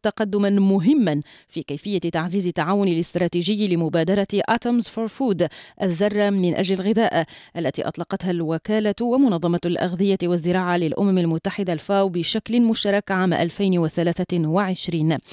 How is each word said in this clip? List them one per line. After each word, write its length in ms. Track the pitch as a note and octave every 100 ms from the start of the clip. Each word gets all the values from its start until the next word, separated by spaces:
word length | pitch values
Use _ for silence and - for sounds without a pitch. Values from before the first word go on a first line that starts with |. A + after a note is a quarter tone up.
تقدما 460 | G#3+ - G#3 G3+ G3+
مهما 720 | G3+ G3 F#3+ E3+ D4+ F#3+ D3 - - _
في 160 | -
كيفية 360 | - G#3 - F#3+
تعزيز 480 | E3+ E3 E3+ F#3+ F3+
التعاون 400 | E3+ D#3 G3+ G3
الاستراتيجي 880 | E3 F3 - E3+ F3 E3+ G#3 G#3 E3+
لمبادرة 520 | E3 F3 D#3+ G3+ G3 G3+ -
Atoms 340 | A#3 A#3+ A#3+ -
for 220 | - A3+
Food، 400 | - C4 F3 E3 - - -
الذرة 480 | F#3+ E3+ G#3 G3+ G3+
من 260 | G3 F3+ -
أجل 200 | F3+ F#3+
الغذاء، 500 | F#3+ A3 A3+ - - - - -
التي 300 | D3+ - -
أطلقتها 440 | - F3 G3 F#3
الوكالة 640 | E3+ D#3+ D#3+ - G#3+ G#3+ G3+
ومنظمة 600 | A#3+ B3+ C#4 E3+ E3+ E3+ F3
الأغذية 520 | F3 F3+ E3+ G3 F#3+
والزراعة 540 | F3 F3 D#3+ F#3 F3+ F3
للأمم 400 | D#3+ - G3 F#3
المتحدة 560 | E3+ D#3+ G3 G3+ F#3+
الفاو 360 | D#3+ - G3 G3
بشكل 520 | F3 E3 A3 - A#3
مشترك 500 | A#3 A3+ G3+ G3+ -
عام 220 | F#3+ F#3
ألفين 460 | E3 E3+ - G3+ F3
وثلاثة 680 | D#3+ - E3+ E3+ F3+ F3+ D#3
وعشرين. 720 | F3 G3 F3+ - E3 D#3 D3 -